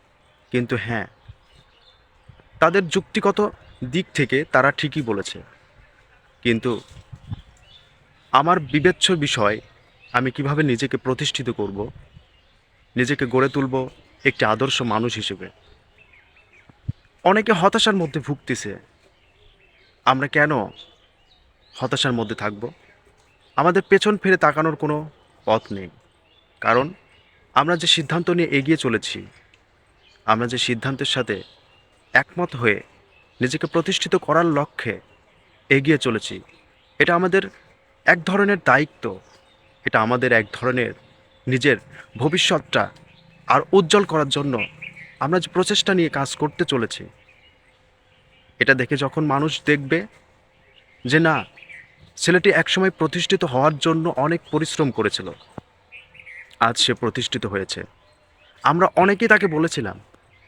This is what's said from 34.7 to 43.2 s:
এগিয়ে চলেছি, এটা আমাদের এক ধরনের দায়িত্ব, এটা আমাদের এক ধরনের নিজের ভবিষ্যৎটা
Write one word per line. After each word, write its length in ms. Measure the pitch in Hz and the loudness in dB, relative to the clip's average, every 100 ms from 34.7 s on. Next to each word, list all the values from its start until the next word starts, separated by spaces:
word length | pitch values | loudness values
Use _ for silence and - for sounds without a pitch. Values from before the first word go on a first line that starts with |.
| - 117 95 - _ _ _ _ _ - | -6 -8 -10 -14 _ _ _ _ _ 0
এগিয়ে 300 | 139 139 151 | 2 2 0
চলেছি, 420 | 131 110 - 95 - _ _ _ _ - | 0 -4 -6 -12 -16 _ _ _ _ 0
এটা 160 | - | 2
আমাদের 360 | 175 185 190 196 - _ _ _ _ | 2 2 0 -2 -10 _ _ _ _
এক 200 | - 175 | 2 2
ধরনের 320 | 160 196 202 202 | 2 2 2 2
দায়িত্ব, 560 | - 131 151 _ 113 92 - - _ _ _ _ | 4 4 2 _ -10 -10 -16 -20 _ _ _ _
এটা 180 | - 117 | -2 0
আমাদের 300 | 110 123 127 | 2 0 2
এক 140 | 117 104 | 2 0
ধরনের 420 | - 123 127 110 - - _ _ _ - | -4 -4 -2 -4 -8 -20 _ _ _ -4
নিজের 300 | 127 139 110 - - - - | 0 2 0 -2 -20 -18 -4
ভবিষ্যৎটা 720 | 147 175 - 160 - 120 101 - - - | -2 0 0 0 0 -2 -2 -6 -20 -20